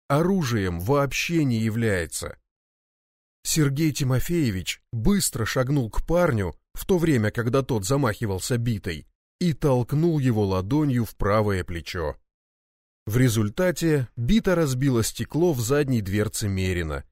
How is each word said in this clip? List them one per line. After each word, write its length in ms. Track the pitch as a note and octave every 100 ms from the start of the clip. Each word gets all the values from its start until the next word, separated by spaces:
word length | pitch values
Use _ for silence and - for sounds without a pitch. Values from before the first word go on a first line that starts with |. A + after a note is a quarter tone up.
| -
оружием 680 | C#3+ F3+ G3 C3 A2+ F#2 E2+
вообще 680 | G2 C#3+ C#3 - - E3 C#3
не 140 | A2+
является. 760 | A2+ A2+ A2+ F#2 D#2 - D2+ - _ _ _ _ _ _ _ _ _ _
Сергей 500 | - D#3+ C#3+ C#3 D#3+
Тимофеевич 880 | C3 C3 B2+ - E3+ B2+ F#2 - - _
быстро 540 | A2+ C#3 - - A#2 G#2+
шагнул 440 | C3 B2+ D3 A2
к 160 | - -
парню, 500 | F3 E3+ A2 F2 - _
в 120 | - -
то 120 | F3+
время, 340 | D#3+ B2 G#2+
когда 300 | A#2+ A#2 C3+
тот 240 | B2+ A2+ F#2+
замахивался 720 | C#3 B2 G2+ A2 F#2 - A#2+
битой, 500 | A#2+ G#2+ F#2 D2+ - _ _ -
и 140 | F3+
толкнул 680 | C3+ D3 B2+ A#2 C#3 E3+ D3+
его 260 | B2+ G#2+ G2
ладонью 600 | F#2 F#2 D3+ C#3+ B2 G#2+
в 100 | -
правое 480 | G2 G#2+ G#2 F#2+
плечо. 540 | - E2+ - F2+ D2+ - _ _ _ _ _ _ _ _ -
В 120 | A#2
результате 920 | C3 A2 G#2 C#3 F3+ C3 E3 D3 B2 -
бита 380 | A#2+ A3 G3 E3+
разбила 480 | D3 B2+ C#3 A#2
стекло 500 | G#2+ - G#2+ D3 F3+
в 80 | B2+
задней 400 | G#2+ C#3+ C3+ A#2
дверце 460 | F#2+ G#2 G#2 - G#2
Мерина. 580 | F#2+ F#2 F2 D#2+ C#2 -